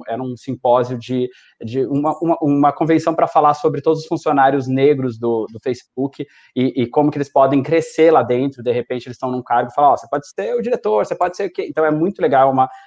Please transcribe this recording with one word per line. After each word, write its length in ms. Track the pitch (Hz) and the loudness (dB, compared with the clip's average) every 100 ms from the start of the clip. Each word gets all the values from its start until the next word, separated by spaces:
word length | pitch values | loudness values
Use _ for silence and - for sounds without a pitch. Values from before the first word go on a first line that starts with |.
| 113 | -8
era 140 | 117 | -8
um 160 | 131 123 | -8 -10
simpósio 600 | - 127 123 123 120 123 | -10 -4 2 2 2 -6
de, 280 | 113 127 123 - _ _ | -6 -4 -4 -8 _ _
de 200 | 110 123 120 | -8 -4 -2
uma, 280 | 143 151 151 | -2 -2 -2
uma, 160 | 165 165 | -2 0
uma 320 | 151 143 147 | 0 2 2
convenção 440 | 143 160 160 160 160 | 2 2 2 0 0
pra 120 | 160 | 0
falar 280 | 160 147 147 | 4 2 2
sobre 260 | 156 143 | -2 0
todos 200 | 160 156 | 0 -2
os 60 | - | -2
funcionários 600 | 160 - 143 135 139 127 | -4 0 2 4 2 0
negros 500 | 131 139 139 131 113 | 2 2 2 -2 -4
do, 300 | 117 113 107 | -2 -2 -4
do 80 | 113 | -6
Facebook 680 | - 120 _ - 135 - 143 _ _ - | -6 -6 _ -6 -6 -6 -14 _ _ -2
e, 280 | 127 131 | -2 0
e 40 | 120 | -2
como 220 | - 147 | 0 0
que 80 | 147 | -2
eles 140 | 139 | -2
podem 320 | 143 135 139 | 2 2 2
crescer 480 | 135 160 160 - 160 | 2 0 0 2 4
lá 100 | 151 | 4
dentro, 400 | 117 123 135 131 | 2 0 -2 -4
de 100 | 120 | -4
repente 360 | 120 120 127 131 | -4 -4 -8 -10
eles 80 | 120 | -10
estão 160 | 131 | -6
num 100 | 127 | -6
cargo 300 | 123 120 123 | -2 -2 -2
e 20 | |
falam, 180 | - 143 | 2 2
"Ó, 60 | 123 | 2
você 100 | - | -2
pode 220 | 147 - | -8 -6
ser 240 | - 208 | -8 -4
o 80 | 240 | -4
diretor, 440 | 220 247 214 214 196 | -2 -4 0 -2 -2
você 100 | 170 | -2
pode 200 | 180 175 | -4 -4
ser 120 | 196 | -6
o 40 | |
quê?" 140 | - 180 | -6 -6
Então 160 | - | -2
é 80 | 156 | 0
muito 300 | 156 170 196 | 0 -2 -2
legal, 280 | 165 135 135 | 0 4 4
é 20 | |
uma, 180 | 131 131 - | 2 0 -4